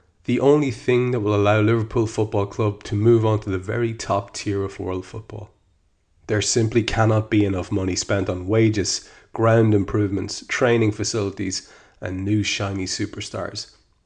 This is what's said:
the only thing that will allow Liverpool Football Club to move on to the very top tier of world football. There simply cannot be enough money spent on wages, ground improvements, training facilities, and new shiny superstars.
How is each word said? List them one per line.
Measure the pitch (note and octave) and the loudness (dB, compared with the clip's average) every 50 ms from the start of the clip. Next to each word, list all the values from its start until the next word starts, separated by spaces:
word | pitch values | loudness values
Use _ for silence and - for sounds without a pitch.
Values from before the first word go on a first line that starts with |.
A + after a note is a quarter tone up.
| _ _ _ _ _ | _ _ _ _ _
the | - A#2+ A#2+ | -2 0 2
only | - C#3 D3 D3+ D3 C3+ | 4 4 4 4 4 0
thing | A#2 - - - B2 B2 B2 B2 | -2 -4 0 2 2 2 2 0
that | B2 A#2+ | -2 0
will | G#2 G#2 G#2 | 0 0 2
allow | G2+ G2+ G2+ G#2 A2 | 2 4 4 4 4
Liverpool | G#2+ G#2 A#2 A#2 G#2+ A2 - B2 A2+ | 4 4 2 2 0 -2 0 -2 -2
Football | G#2+ - - A2 A2 - G#2 G2+ | 0 0 -2 -4 -2 0 -2 -2
Club | G2+ - - A2+ G#2+ G#2 - - | -2 -2 -2 -2 -2 -2 -4 -8
to | - A2+ | -6 -2
move | G#2 G#2+ A#2 A#2+ A2+ A2 | 2 4 6 6 6 4
on | A2 G#2+ G#2 | 2 2 0
to | - G#2 | 0 -2
the | F#2+ F#2 | -4 -4
very | F#2 G2 G#2+ A#2 A#2+ A#2 A2+ | -4 -4 -2 -2 -2 -2 -4
top | A2+ - - G2 G2 G2+ - - | -6 -4 -2 -2 -2 -2 -6 -12
tier | - - G#2+ G2+ G2+ G2 | -8 -6 -4 -2 -2 -4
of | F#2+ - - | -4 -6 -8
world | G2 F2+ F#2 F#2 F2+ | -6 -6 -6 -6 -8
football. | - - G#2+ A2 - A2 G#2+ G2+ - _ _ _ _ _ _ _ _ _ _ _ _ _ _ _ - | -10 -14 -16 -14 -14 -14 -16 -16 -16 _ _ _ _ _ _ _ _ _ _ _ _ _ _ _ -2
There | A2 G#2+ G2+ | -2 -2 0
simply | - - B2 A2+ A2 A#2 A#2+ A2 | 0 2 2 2 2 2 0 0
cannot | - - A#2+ A2+ G#2+ G#2+ A2 G#2+ - | 0 0 2 2 4 4 2 0 2
be | - G#2 G#2 | 2 2 2
enough | G2 G2 F#2 F2 - | 2 0 -2 -4 -2
money | G#2 G2 F#2+ F#2 F2+ | -2 -2 -2 -2 -2
spent | F#2 - - G#2+ G2 F#2+ F#2+ | -4 -2 -2 0 0 0 -2
on | F#2+ F2+ F2+ F#2 | -4 -6 -2 0
wages, | G#2+ A2+ A2+ A2 G#2 G#2 F2+ - - - - - - - _ _ _ | 2 4 4 4 2 2 -2 -2 -4 -6 -8 -14 -20 -20 _ _ _
ground | - A2+ A2+ A2+ A#2 A2+ A2 G#2+ | 0 2 4 4 4 4 4 4
improvements, | G2+ G2 - - A2 G#2 G2 G2 F#2+ G2 G2 - - - - | 2 2 0 0 -2 0 0 -2 -4 -4 -6 -10 -12 -8 -6
training | - - C3+ A#2+ A#2+ A#2 A2+ G#2+ | -2 0 2 2 4 4 2 0
facilities, | G2+ - G#2 - - A2+ G2+ G2 F#2+ - G2+ F#2+ F#2+ - - - - - - _ _ _ | 0 -2 -6 -4 -2 -2 -4 -4 -4 -6 -6 -6 -6 -8 -10 -12 -20 -20 -20 _ _ _
and | - F#2 F#2 F#2 F#2+ | -10 -8 -8 -6 -2
new | G2+ G#2+ G#2+ G2+ | 0 0 0 0
shiny | - - - G#2 G2 G2 G2 F#2+ | 0 -2 -2 -4 -4 -4 -4 -4
superstars. | F#2 - - G#2 - - - - - - G#2 F2+ - - G#2+ - - - _ _ _ _ _ _ | -6 -4 -6 -6 -6 -6 -12 -12 -10 -8 -8 -8 -8 -8 -10 -14 -14 -18 _ _ _ _ _ _